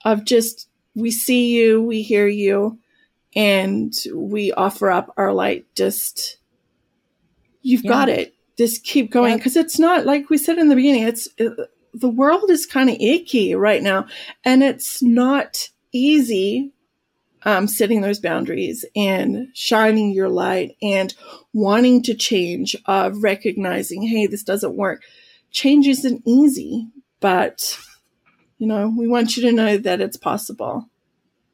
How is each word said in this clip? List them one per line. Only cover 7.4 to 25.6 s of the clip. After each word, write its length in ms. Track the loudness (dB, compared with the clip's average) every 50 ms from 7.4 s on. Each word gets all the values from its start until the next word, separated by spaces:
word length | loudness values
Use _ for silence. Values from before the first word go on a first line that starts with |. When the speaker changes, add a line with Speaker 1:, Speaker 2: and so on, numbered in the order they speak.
| _ _ _ _
Speaker 1:
you've 220 | 0 0 0 2 2
Speaker 2:
Yeah. 60 | 2
Speaker 1:
got 200 | 2 2 2 2
it. 240 | 0 -2 -4 -6 _ _ _ _ _
Just 260 | 0 0 0 0 -4 -8
keep 260 | -2 0 0 0 2
going. 240 | 2 2 2 4 2
Speaker 2:
Yep. 80 | 0
Speaker 1:
'Cause 140 | -2 0 0
it's 240 | 0 0 0 2 2
not, 260 | 4 4 4 2 2
like 240 | 0 0 -2 0 0
we 80 | -2
said 200 | 0 0 0 0 4
in 80 | 4
the 80 | 4 6
beginning, 280 | 6 4 4 4 2 2
it's, 240 | 0 -2 -4 -10 -10 -6 -4
uh, 100 | -4 -4 -4 -6 -10 -12 _ _ _ _ -8
the 160 | -4 -2 -2
world 420 | 0 2 2 2 2 2 2 2
is 140 | 2 2 0
kinda 280 | -2 0 2 2 2 2 2 2
icky 520 | 0 0 0 -2 -2 0 0 0 0 0
right 260 | 0 2 2 2 2
now, 240 | 0 0 -2 -2 -4 -6 -12 -18 -18 -18 -20 _ -2
and 180 | 2 4 4
it's 400 | 4 4 2 -2 -8 -12 -6 0
not 680 | 2 2 4 4 2 2 0 -2 -2 -6 -8 -10 -12 -12 _ _ _ _
easy, 800 | -4 0 2 4 4 4 2 2 0 -2 -2 -2 -2 -4 -6 -8 -12 _ _ _ _ _ _ _ _ _ _ _ _ _ -4
um, 240 | -2 0 0 0
setting 340 | -2 -2 -2 0 0 0 0
those 180 | 0 -2 -4 -4
boundaries 640 | -4 -4 -4 -4 -4 -4 -6 -6 -6 -6 -8 -10 -14 -8 -4
and 520 | -2 0 0 0 0 0 -2 -2 -2 -4 -8 -12
shining 580 | -10 -4 0 2 2 4 4 2 2 0 0
your 180 | 0 0 -2 0
light 460 | -2 -2 -2 -2 -2 -4 -4 -6 -8 _
and 320 | -4 -2 0 -2 -2 -4 -8 -14 -20 -20 -20 -20 _ _ -4
wanting 480 | -2 0 2 4 4 6 6 6 4 4
to 100 | 0 -2
change, 640 | -4 -2 -2 0 0 0 -2 -4 -6 -6 -6 -8 -6 -4
of 380 | -2 0 0 0 -2 -2 -2 -2
recognizing, 800 | -2 -2 -2 -4 -4 -4 -4 -4 -4 -4 -4 -6 -8 -8 -6 -4
"Hey, 240 | -2 0 0 0
this 160 | -2 -2 -6 -6
doesn't 320 | -6 -4 -4 -4 -6 -4
work." 260 | -4 -4 -4 -4 -8 -12 -20 _ _ _ _ _ _ _ _
Change 380 | -8 -2